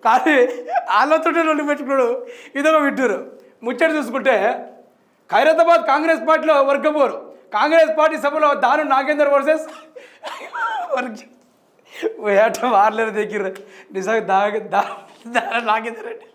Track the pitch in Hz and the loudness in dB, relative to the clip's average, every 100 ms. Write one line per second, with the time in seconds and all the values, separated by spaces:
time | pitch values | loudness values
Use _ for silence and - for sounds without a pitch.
0 | 233 247 320 285 247 - - 403 - 202 | 4 2 4 4 2 0 -4 -4 0 0
1 | 269 320 330 320 320 302 294 285 262 269 | 2 2 2 0 0 0 -2 -4 -2 0
2 | 240 247 - - - 269 294 311 285 - | 0 -2 -8 -18 -10 -2 2 2 2 0
3 | 254 180 - - - _ 226 - 320 311 | -2 -2 -8 -20 -20 _ -8 0 0 0
4 | 240 247 247 226 202 - - - _ _ | -4 -4 0 2 0 -4 -10 -20 _ _
5 | _ _ _ 202 277 320 339 339 330 285 | _ _ _ 2 4 4 4 4 2 0
6 | 320 320 311 320 311 294 269 277 302 302 | 0 -2 2 0 2 2 2 2 0 0
7 | 262 - - - _ 208 277 330 311 311 | 0 -2 -14 -20 _ 0 4 4 4 4
8 | 311 311 285 302 302 285 247 294 294 269 | 0 2 -4 0 0 2 2 2 2 0
9 | 277 294 285 277 269 311 - - - - | 0 0 2 2 2 -2 -2 -16 -20 -20
10 | - - - - 539 466 453 453 370 269 | -20 -18 -14 -14 -14 -8 -6 -6 -6 -6
11 | 247 214 - _ _ _ _ _ _ - | -6 -10 -20 _ _ _ _ _ _ -8
12 | - - 208 202 226 - 254 208 214 220 | -8 -6 0 2 2 0 0 2 2 0
13 | 226 208 214 202 185 190 - - - 190 | -4 -4 -6 -4 -6 -8 -20 -20 -12 -8
14 | 190 220 180 190 208 214 190 196 202 - | -4 -4 0 0 0 -4 -4 -2 -2 -6
15 | - - 233 233 - 233 226 220 226 226 | -18 -20 -6 -4 -2 -4 -2 -2 -4 -12
16 | 233 - - | -14 -16 -18